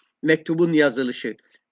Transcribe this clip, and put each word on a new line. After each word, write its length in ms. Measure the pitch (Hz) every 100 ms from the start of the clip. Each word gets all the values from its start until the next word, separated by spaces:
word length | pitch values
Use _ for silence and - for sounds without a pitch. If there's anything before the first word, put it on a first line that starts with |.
| _ -
mektubun 500 | 151 160 165 165 170
yazılışı. 640 | 156 143 117 123 - 120 107 _ _ _